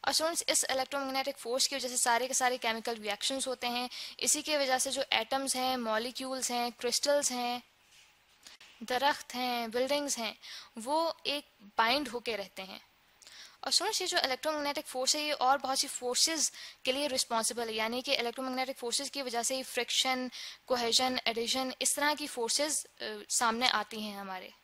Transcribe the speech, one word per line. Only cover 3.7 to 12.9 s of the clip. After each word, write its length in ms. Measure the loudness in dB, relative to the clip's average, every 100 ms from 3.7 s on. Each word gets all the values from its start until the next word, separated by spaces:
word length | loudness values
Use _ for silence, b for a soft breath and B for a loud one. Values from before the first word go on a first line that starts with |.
| -2 -4 B B B
इसी 220 | 2 2
के 160 | 2 0
वजह 200 | 2 2
से 120 | 2
जो 140 | -2 2
atoms 440 | 2 2 -2 0 0
हैं, 200 | 0 0
molecules 760 | 0 0 -2 -6 -6 -4 -2
हैं, 220 | -2 -2
crystals 600 | -2 -2 0 4 4 2
हैं, 300 | 0 -2 -2 -8 _ _ -20 -20 _ _ _ -20 B B -16
दरख्त 520 | -2 2 2 2 -4
हैं, 360 | -4 -2 -2 -2
buildings 480 | 0 2 2 0 -2
हैं, 200 | -2 -6 B B B -12
वो 380 | 0 2 2 0 -4
एक 180 | -4 -6 _ -8 2
bind 300 | 4 4 0
होके 280 | -6 -4 -6
रहते 260 | -6 -12
हैं। 180 | -14 -14 -18